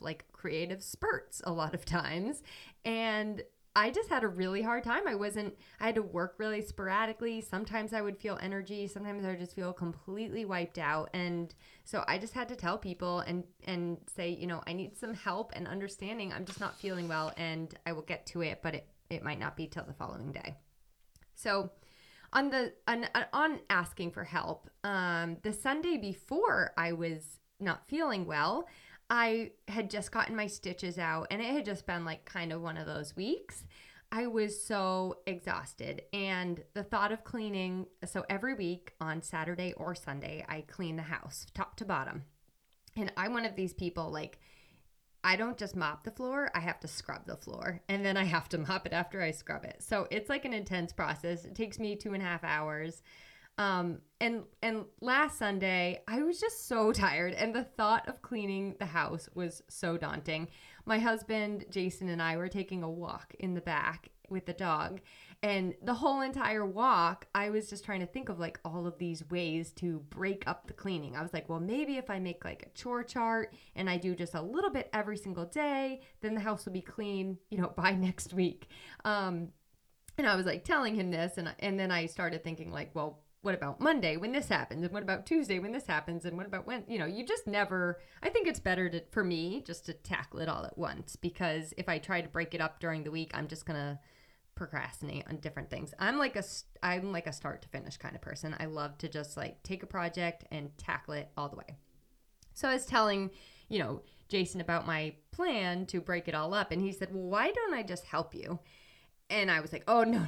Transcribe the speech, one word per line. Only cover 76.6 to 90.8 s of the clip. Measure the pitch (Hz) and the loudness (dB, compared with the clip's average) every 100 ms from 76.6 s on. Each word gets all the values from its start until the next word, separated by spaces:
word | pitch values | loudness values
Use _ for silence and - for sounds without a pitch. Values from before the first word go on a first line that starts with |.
will | - | -2
be | 185 | -6
clean, | - - 208 196 190 185 - | -6 -6 -2 0 -2 -4 -4
you | 202 | 0
know, | 175 | 0
<laughs> | - | 4
by | 185 | 4
next | 190 185 - - | 6 4 0 -2
week." | 185 180 - - - - - | 2 2 2 -12 -18 -18 -4
Um, | 214 208 190 170 170 - _ _ _ _ - - | 0 2 2 0 -4 -10 _ _ _ _ -10 2
and | 262 | 6
I | 190 | 6
was, | 180 | 4
like, | 156 | 0
telling | - 311 240 | 2 4 4
him | 214 185 | 2 2
this, | 165 175 185 | 2 0 0
and, | 165 - | -4 -2
and | 202 196 | 0 2
then | 190 | 4
I | 175 160 | 4 2
started | - 170 160 | 0 -2 -2
thinking, | 165 160 165 | -4 -6 -6
like, | 151 147 | -6 -4
Well, | 160 151 147 - _ 202 | -2 -4 -4 -18 _ 0
what | |
about | 185 143 135 | 0 0 2
Monday | 294 302 170 160 | 4 6 4 2
when | 214 | 0
this | 269 - | 0 4
happens? | 175 120 139 | 2 2 -2
And | 175 | -2
what | 202 | 0
about | 190 190 | 0 0
Tuesday | - 320 277 185 | 4 4 4 0
when | 202 | 0
this | 254 - | -2 0
happens? | 156 165 170 175 | 0 0 -4 -4
And | 170 | -4
what | |
about | 202 190 - | -4 -4 -4
when, | 247 - | -6 -2
you | 226 | -2
know, | 160 | 0
you | 202 | -2
just | 254 480 214 | 0 -2 2
never, | 202 190 185 175 175 - - | 2 4 4 2 0 -6 -4
I | - | 2
think | 453 339 | 4 4
it's | 254 | 2
better | 190 185 180 | 2 2 2
to, | 170 - | 0 -2
for | 220 | 2
me, | 185 165 170 240 - | 2 2 0 -2 -6
just | 170 - | -10 -8
to | |
tackle | 160 - 175 143 - | -8 -4 -4 -2 -4
it | 160 | -2
all | - - | -2 -4
at | |
once, | - | -4